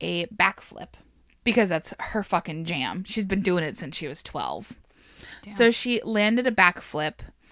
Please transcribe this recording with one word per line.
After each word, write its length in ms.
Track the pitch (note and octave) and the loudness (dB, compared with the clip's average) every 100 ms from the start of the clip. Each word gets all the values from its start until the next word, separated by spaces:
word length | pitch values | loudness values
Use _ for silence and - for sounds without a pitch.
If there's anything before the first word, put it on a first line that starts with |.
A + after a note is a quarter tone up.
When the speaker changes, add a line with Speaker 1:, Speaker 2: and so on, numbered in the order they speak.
Speaker 1:
a 260 | E3 F3 E3+ | -4 -4 -4
backflip 680 | G#3 - - - - - - _ _ _ _ | 0 0 0 -10 -16 -16 -18 _ _ _ _
because 240 | - G#3+ G3+ | 2 4 4
that's 240 | D#3+ - - | 2 -4 -10
her 240 | - A3 | -6 -6
fucking 420 | F#3+ E3+ - D#3 | 0 -2 -2 -6
jam. 400 | E3 D#3+ B2 E3 | -4 -4 -4 -4
She's 220 | F#3+ A3 G3 | -4 -4 0
been 160 | G3 | 0
doing 220 | F#3+ F3+ | 2 0
it 120 | D#3 - | 0 -6
since 200 | D#3+ - | -8 -8
she 120 | D3 | -8
was 140 | C#3+ | -10
twelve. 540 | - C#3+ B1+ D2 G3+ - _ _ - - - - | -10 -6 -4 -6 -10 -18 _ _ -20 -20 -20 -18
Speaker 2:
Damn. 120 | - G#3 | -8 4
Speaker 1:
So 140 | A#3 | 6
she 300 | A#3 B3 A#3+ | 6 0 -2
landed 420 | - G#3+ G#3 A#3 B3 | 0 2 4 4 2
a 60 | |
backflip 640 | A3 F3+ - - D3+ D3+ - - - _ | 6 4 4 -4 -4 -4 -6 -14 -18 _